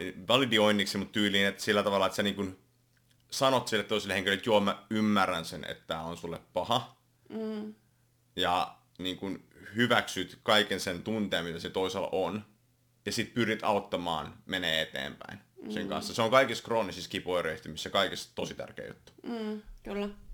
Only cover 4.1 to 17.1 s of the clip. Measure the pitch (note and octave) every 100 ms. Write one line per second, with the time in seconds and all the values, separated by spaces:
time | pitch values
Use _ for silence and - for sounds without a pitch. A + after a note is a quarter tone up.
4.1 | F#2+ F#2 G2 A#2 G#2 G2+ - - A2 G#2+
5.1 | G#2 F#2 F2 E2 E2 - - _ D#2+ E2
6.1 | E2+ E2+ E2 - F2+ F2 A#2+ A#2+ _ _
7.1 | _ _ A3 A3 G#3+ G#3+ G#3+ _ _ _
8.1 | _ _ - F2+ F2+ - - _ _ F#2
9.1 | F2 G2 - - - - G2+ A#2+ A2+ -
10.1 | - F#2 - - G#2+ G#2 F#2+ G2 F2 E2
11.1 | A2 G2+ F#2 E2+ E2 F2+ F#2+ F#2 G2 F2
12.1 | F#2 F2 G2+ G#2 _ _ _ _ _ -
13.1 | G2+ G#2+ - A2 A2 - G2+ - F#2 F2
14.1 | D#2+ D2 - - F#2 F2 D#2+ D#2+ - C#2
15.1 | - - - _ - - G#2+ F#2 D#2+ -
16.1 | F2+ A2+ B2+ C3+ - - A2+ G2 F2 E2+